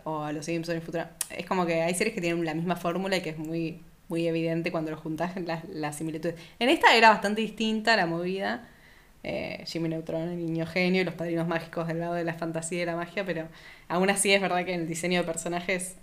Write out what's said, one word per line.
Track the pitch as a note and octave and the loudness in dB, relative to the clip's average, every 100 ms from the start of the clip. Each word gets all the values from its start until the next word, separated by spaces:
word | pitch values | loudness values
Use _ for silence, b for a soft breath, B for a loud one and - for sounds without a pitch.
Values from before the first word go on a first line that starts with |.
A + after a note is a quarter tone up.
| - | -6
o | D#3 | -4
a | D3+ | -4
los | D3+ D#3 | -4 -2
Simpsons | E3+ E3 E3 | -2 -2 -4
y | |
Futurama, | E3 E3 - - - | -4 -4 -4 -6 -6
es | - F3+ | -6 -2
como | F#3 E3+ | 0 2
que | E3 | 2
hay | E3 | 2
series | F3+ A3 G#3+ | 2 0 0
que | |
tienen | E3+ E3+ | 0 0
la | E3 D#3 | 0 -2
misma | F3 F3 | -2 -2
fórmula | F3 F3 G3 F#3 | -2 -2 0 0
y | |
que | D#3 | -2
es | D#3 | -6
muy, | D#3 E3 E3 F3 - - - | -4 -4 -4 -6 -16 -18 -6
muy | E3 E3 | -2 0
evidente | E3 E3 E3 E3+ | 0 0 0 0
cuando | F3 D#3 | -2 -2
los | D#3 | -4
juntás | D#3+ D#3 F3 F#3 E3+ | -6 -4 -4 -4 -4
las, | E3 E3 | -4 -6
las | D#3 D3+ D3 | -6 -6 -4
similitudes. | D#3+ D#3 E3+ D#3+ B - | -6 -4 -4 -6 B 0
En | B3 | 4
esta | E4 F#4+ A#3+ | 6 8 10
era | A3+ | 8
bastante | G#3 G3+ G#3 | 6 4 0
distinta | A3 - A3 A3 G#3+ A3 | -2 -2 -2 0 4 4
la | E3+ | 4
movida. | E3 F3+ F#3+ G3+ A#3+ b b b b b - - | 0 -2 -2 -2 -4 b b b b b -12 -6
Eh, | - - - - | -4 -4 -8 -6
Jimmy | E3 E3 | -4 -2
Neutron, | D#3+ E3 D#3+ E3+ | -2 -4 -4 -2
el | F3 E3+ | -4 -2
niño | E3 E3 | -2 -2
genio, | F#3 F3+ F#3 | 0 2 4
y | F3 | 2
los | D#3+ | -2
Padrinos | E3+ E3+ E3 | -2 0 0
Mágicos | E3 E3 - E3 | 0 -2 -4 -2
del | E3 | -2
lado | E3+ | -2
de | F3 | -2
la | E3+ D#3+ | -2 -4
fantasía | E3 D#3+ E3 F3 | -4 -4 -4 -2
y | F3 | -2
la | E3+ | -2
magia, | E3+ G#3 F#3 | -4 -4 -4
pero | E3 D#3+ B B B - | -4 -6 B B B -2
aún | E3+ F#3+ | 2 4
así | G3 G3+ | 4 4
es | G3 | 4
verdad | F#3 F3+ F3+ | 4 2 0
que | F3 | -2
en | |
el | E3 | -2
diseño | E3 F3 F3+ | -2 2 2
de | E3+ | 2
personajes, | E3 F3 F3 F3+ F3+ F3+ - | -2 -2 -2 0 -2 -2 -10